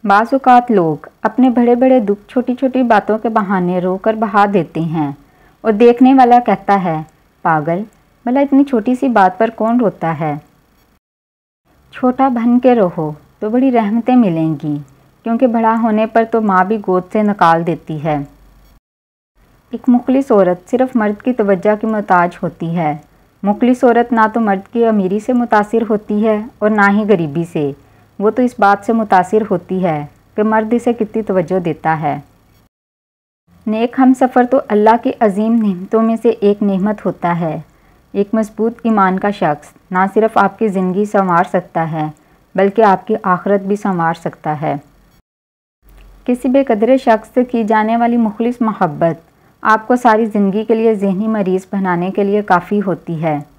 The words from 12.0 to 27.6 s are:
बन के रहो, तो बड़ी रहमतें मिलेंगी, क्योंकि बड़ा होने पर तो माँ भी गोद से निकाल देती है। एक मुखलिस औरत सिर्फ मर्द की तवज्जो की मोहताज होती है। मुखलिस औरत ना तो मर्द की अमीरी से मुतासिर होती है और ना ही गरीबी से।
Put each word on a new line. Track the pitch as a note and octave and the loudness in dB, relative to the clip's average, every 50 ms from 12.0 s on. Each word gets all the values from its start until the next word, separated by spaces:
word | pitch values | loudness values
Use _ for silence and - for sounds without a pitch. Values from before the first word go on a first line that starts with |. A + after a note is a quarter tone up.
| - B3 B3 B3+ C4+ C#4 | -2 -2 0 2 0 0
बन | B3 A#3+ A3+ A#3+ A#3+ B3 | 0 0 0 2 2 4
के | B3 B3+ B3 | 4 4 4
रहो, | A#3 G3 F3 F3 - D#3 D3+ D3+ D3+ _ _ _ _ | 4 2 0 0 -4 -6 -6 -8 -12 _ _ _ _
तो | G#3 G#3+ | -8 -2
बड़ी | A3 B3+ C4 C4+ | -2 0 0 2
रहमतें | B3 A#3 A3 G3+ G#3+ A#3 A3+ - B3+ | 2 0 0 0 -2 -2 0 2 2
मिलेंगी, | B3 A#3 F#3+ E3 E3 D#3+ D#3+ D#3 C#3+ - D3+ D3 C#3+ C#3+ _ _ _ _ _ _ _ _ | 4 4 2 0 0 -2 -2 -2 -4 -4 -6 -6 -6 -8 _ _ _ _ _ _ _ _
क्योंकि | A3+ A#3 A3+ C#4 | -6 -2 0 0
बड़ा | B3 A3+ A#3 A3+ A3 A3+ | 0 0 0 0 0 0
होने | A#3 A3+ A3+ G#3+ G#3+ A3 | 0 0 0 0 0 -2
पर | A3 A3 A#3 A3+ | 0 0 -2 0
तो | A3+ A#3 A3+ | 0 -2 -2
माँ | A3 G#3 F#3+ F#3 F#3 | 0 2 2 2 0
भी | F#3 A3+ | 0 -2
गोद | A3 G3+ - F#3+ F#3 F3+ - - | -4 -2 -2 -2 -2 -2 -2 -2
से | G#3+ G#3+ | -2 0
निकाल | G#3 G3+ - F3+ E3 E3 E3 E3+ | 0 0 2 4 4 4 2 0
देती | E3+ D#3+ D#3+ - - D#3 D3+ | -2 -4 -6 -6 -10 -10 -6
है। | C#3+ E3 D3+ C#3+ C#3 - - _ - - _ _ _ _ _ _ _ _ _ _ _ _ _ _ _ _ _ _ _ _ _ _ _ _ - | -4 -4 -4 -4 -6 -10 -14 _ -20 -20 _ _ _ _ _ _ _ _ _ _ _ _ _ _ _ _ _ _ _ _ _ _ _ _ -14
एक | A#3+ - - | -4 0 2
मुखलिस | A#3+ B3 B3+ - B3+ C4+ C4+ - | 2 2 2 0 0 0 2 2
औरत | A#3 G3+ F#3+ F3+ F3+ F3 _ | 2 2 4 2 0 -4 _
सिर्फ | - - B3 B3+ B3+ - | -6 -2 -2 -2 0 0
मर्द | A#3+ G#3+ G#3 G#3 G#3 | -2 -2 -2 -4 -4
की | - B3+ B3 | -4 -4 -2
तवज्जो | B3+ G#3+ G3 G3 F3+ - G#3+ G#3+ | -2 0 0 0 0 0 -2 -2
की | G#3 A#3 | 0 -2
मोहताज | A3 A3 G#3+ G3+ - G3 F3+ F3 F3 F3+ - - | -4 -4 -6 -2 0 2 2 2 0 -4 -8 -10
होती | E3 - _ E3+ | -10 -8 _ -8
है। | E3 E3+ F3+ E3 D3+ D3 D3+ - _ _ _ _ _ _ _ - | -6 -4 -2 -2 -4 -4 -6 -12 _ _ _ _ _ _ _ -4
मुखलिस | G3 G#3 G#3 B3+ A#3+ B3+ B3 - | -4 -2 0 0 0 0 2 2
औरत | A#3+ A#3 A#3 A#3 A#3+ | 2 2 2 0 0
ना | B3 A3+ A3 | 2 0 0
तो | G#3+ G#3+ A#3+ | 0 0 -2
मर्द | A3+ G#3 G3 F#3+ G3 | -2 0 -2 -4 -6
की | - - A#3 A#3 | -8 -2 0 0
अमीरी | A3+ A3 G#3 F#3+ F#3 F#3+ G#3+ | 2 2 0 0 -2 -2 -4
से | G#3+ - B3+ | -2 -2 -2
मुतासिर | B3 A#3+ A#3 - G#3 G#3 - - A3+ A3+ | -2 0 2 0 0 0 0 -2 -2 -2
होती | G#3 A3+ G#3 G#3 - G#3 G#3 | 0 -4 -4 -4 -4 -2 0
है | A3 A3 G#3+ G#3 G#3+ B3+ _ _ | 0 0 0 -2 -4 -10 _ _
और | G#3 G#3+ | -2 0
ना | A3 G#3 G3+ | 2 2 2
ही | G3+ G3+ G#3+ A3 | 2 2 2 2
गरीबी | G3+ G#3 F3 E3 D3 C#3 E3+ E3+ | 2 2 0 0 -4 -4 -6 -6
से। | E3 - E3+ | -4 -4 -4